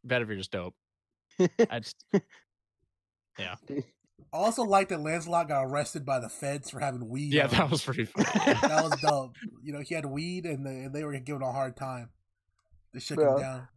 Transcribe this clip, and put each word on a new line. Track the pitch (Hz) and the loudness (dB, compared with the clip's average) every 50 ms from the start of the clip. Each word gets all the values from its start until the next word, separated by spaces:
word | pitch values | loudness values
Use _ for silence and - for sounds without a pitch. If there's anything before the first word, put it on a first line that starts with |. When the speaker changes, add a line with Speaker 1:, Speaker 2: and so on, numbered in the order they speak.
| - | 0
Speaker 1:
Bedevere's | 123 123 123 117 107 107 95 92 - | 2 2 2 2 0 -4 -6 -6 -4
dope. | - 95 87 92 - _ _ _ _ _ _ _ _ _ | -4 -6 -6 -6 -10 _ _ _ _ _ _ _ _ _
Speaker 2:
<laughs> | _ _ _ - 185 175 _ - 233 - | _ _ _ 2 2 2 _ 4 2 2
Speaker 1:
I | - 120 | 2 -8
just, | 110 - - _ _ _ - 190 - _ - - _ _ _ _ _ _ _ _ _ _ _ _ _ _ _ _ _ _ _ - | -8 -10 -16 _ _ _ 0 0 0 _ -20 -20 _ _ _ _ _ _ _ _ _ _ _ _ _ _ _ _ _ _ _ -10
yeah. | 98 90 90 - _ - | -10 -10 -10 -12 _ -8
Speaker 3:
I | 139 143 127 _ _ _ _ _ _ _ - _ | -8 -8 -8 _ _ _ _ _ _ _ -18 _
also | - 156 190 226 226 - | -2 0 0 2 2 0
like | 240 208 196 196 190 185 | 2 4 6 4 4 4
that | 190 156 | -2 -2
Lancelot | 151 156 160 170 160 170 170 170 170 143 | -2 -2 -2 -2 -2 0 0 0 2 2
got | 151 135 135 | 0 0 0
arrested | 131 135 147 147 - - 165 139 | 0 0 -2 -2 -2 -6 -8 -2
by | 135 135 127 | -2 -2 -2
the | 117 110 | -2 -6
feds | - - - 139 143 143 139 - | -10 -6 -6 -6 -6 -6 -8 -10
for | - 135 | -8 -4
having | 147 139 131 123 120 110 | -4 -4 -4 -4 -8 -6
weed | 120 135 147 147 139 | -6 -4 -2 2 4
Speaker 1:
Yeah, | 151 139 | 4 4
Speaker 3:
on | - | 6
Speaker 1:
that | - - 170 | 4 4 4
Speaker 3:
him. | 143 | 4
Speaker 1:
was | 160 143 - | 2 0 0
pretty | - 127 - 113 | -2 -2 -4 -4
funny. | - - 190 233 | -4 0 0 0
Speaker 3:
<laughs> | - - 202 - - - - | 2 2 2 4 4 4 4
That | - - - 311 320 | 4 4 4 4 4
was | 330 - - | 2 0 2
dope. | - - - - - 123 - - 240 - - - | 2 2 2 2 -2 -6 -12 -14 -14 -14 -14 -12
You | 120 151 | -12 -10
know, | 147 147 | -8 -8
he | 143 - 170 | -6 -6 -4
had | 160 147 | -4 -4
weed | 143 135 143 160 175 180 185 170 | -4 -4 -4 -4 -4 -4 -6 -4
and, | 170 151 131 139 | -4 -6 -4 -6
the, | 135 | -8
and | 131 131 131 135 135 | -8 -8 -10 -8 -6
they | 147 156 | -6 -6
were | 147 143 135 | -4 -6 -6
giving | 127 135 147 135 | -6 -6 -4 -4
a | 135 127 | -4 -2
hard | 123 139 135 131 120 | -2 -2 -4 -4 -4
time. | - 139 131 131 123 120 120 _ _ _ _ _ _ _ _ _ _ _ _ - - _ _ - | -8 -8 -8 -8 -8 -10 -14 _ _ _ _ _ _ _ _ _ _ _ _ -20 -20 _ _ -14
They | 127 | -12
shook | - - 151 151 | -8 -6 2 4
him | 151 | 6
Speaker 2:
Bro. | 139 135 139 | 6 6 4
Speaker 3:
down. | 135 131 131 127 127 - _ | 2 -2 -6 -10 -12 -16 _